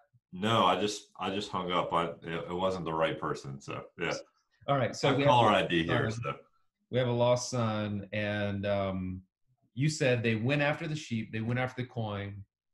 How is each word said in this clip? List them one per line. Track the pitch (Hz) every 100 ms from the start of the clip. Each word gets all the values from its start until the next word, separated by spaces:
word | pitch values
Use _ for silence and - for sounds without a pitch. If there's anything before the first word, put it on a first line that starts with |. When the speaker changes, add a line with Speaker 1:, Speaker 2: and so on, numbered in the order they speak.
| _ _ _
Speaker 1:
No, | 90 107 113
I | 95 95
just, | 104 - - -
I | 92
just | 98 104
hung | 95 87
up. | 87 82
I, | 85 85
it, | - 82 82 82
it |
wasn't | 87 95 92 82
the |
right | 80 80 76
person. | 80 71 69 67
So, | - 73 - -
yeah. | 82 - - _ _ _ -
Speaker 2:
All | 139
right. | 113 -
So | 147
Speaker 1:
I |
have | 135
Speaker 2:
we |
have | 143
Speaker 1:
caller | 123 110
Speaker 2:
a | 98
Speaker 1:
I | 82
D | 85
here, | 82 80 69
Speaker 2:
son. | -
Speaker 1:
so. | 69 - - _ _ _ -
Speaker 2:
We | 120
have | 127
a |
lost | 120 120 123 -
son. | 123 113 107 104 104 98
And, | 107 104 104 101 101 101
um, | 101 98 95 92 92 - _ _ _ _
you | 113 151
said | 151 135 123
they | 113
went | 110 120 147
after | 143 151 165
the | 156
sheep, | - 113 107
they | 110
went | 113 123
after | 127 -
the | 120
coin, | 120 107 101 101 101 98 _ _